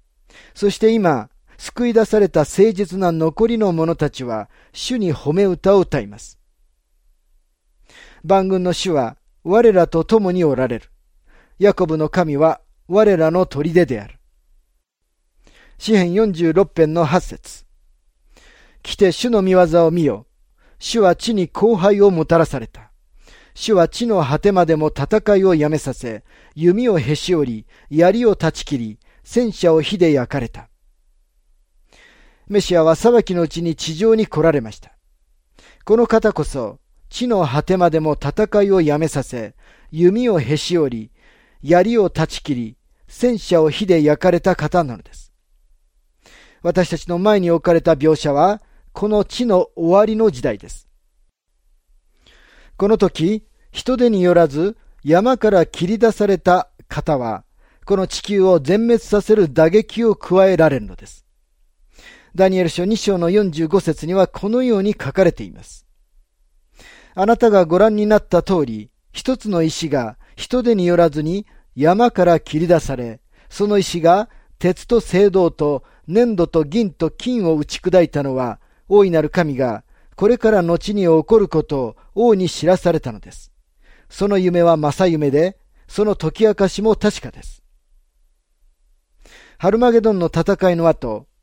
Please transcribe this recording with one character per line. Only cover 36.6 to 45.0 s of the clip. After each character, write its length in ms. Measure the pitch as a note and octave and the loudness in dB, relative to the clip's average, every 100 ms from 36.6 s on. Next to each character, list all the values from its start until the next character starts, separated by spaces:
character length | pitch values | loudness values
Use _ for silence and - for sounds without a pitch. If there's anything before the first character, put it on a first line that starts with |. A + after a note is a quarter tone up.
| G#2+ - _ _ - | -10 -12 _ _ -18
地 180 | - B3 | -8 -2
の 180 | G#3 D3 | 0 0
果 160 | C#3+ | -2
て 140 | - F#3 | -2 0
ま 120 | F3 | 2
で 100 | D#3 | 0
も 140 | D#3 | -2
戦 500 | C#3+ C#3 - G#3+ G#3 | -4 -4 -4 0 0
い 80 | G3+ | 2
を 100 | F#3+ | 2
や 160 | D3+ D3 | 2 0
め 100 | D#3+ | -2
さ 160 | C#3+ | -6
せ、 320 | - B2 G#2+ - _ _ _ | -8 -12 -12 -16 _ _ _
弓 400 | D#3 F3 G#3+ B3 | 0 2 2 0
を 100 | F3 | 0
へ 180 | A#2 D3+ | -2 -4
し 200 | - F3 | -2 -2
折 220 | C#3 A#2 | -2 -4
り、 120 | A2 _ _ _ _ _ | -14 _ _ _ _ _
槍 340 | C3+ F3 G3+ A#3 | 2 2 4 2
を 120 | F3+ | 0
断 180 | - D#3+ | -2 -6
ち 140 | - | -6
切 140 | - B2 | -8 -8
り、 220 | A2 - _ _ - | -8 -14 _ _ -20
戦 320 | - B3 A3+ | -4 -2 -2
車 240 | - E3+ | 0 2
を 60 | D#3 | 2
火 160 | - F#3+ | 0 0
で 180 | E3+ | 2
焼 180 | D3 D3+ | 2 2
か 100 | F#3 | 0
れ 100 | F3 | 0
た 140 | G3 D#3 | 0 -2
方 280 | D3+ F3+ | -2 -2
な 140 | D3 | -4
の 40 | G#2+ | -10